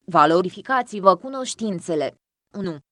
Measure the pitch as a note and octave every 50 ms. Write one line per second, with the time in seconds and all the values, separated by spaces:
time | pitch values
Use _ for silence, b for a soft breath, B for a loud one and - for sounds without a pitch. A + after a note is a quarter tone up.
0 | _ - E3 E3 D3 D3+ D#3+ F3 F#3 F#3 - G#3 F#3 - C4 C4 A#3+ - - G#3
1 | F#3 F#3+ F#3 F3+ - C4 C4+ C4+ B3+ - - - A3+ G#3+ F#3+ E3+ - - E3+ D#3
2 | C#3 C3 - _ _ _ _ _ _ _ - G3+ G3 F3+ D#3+ C#3+ - _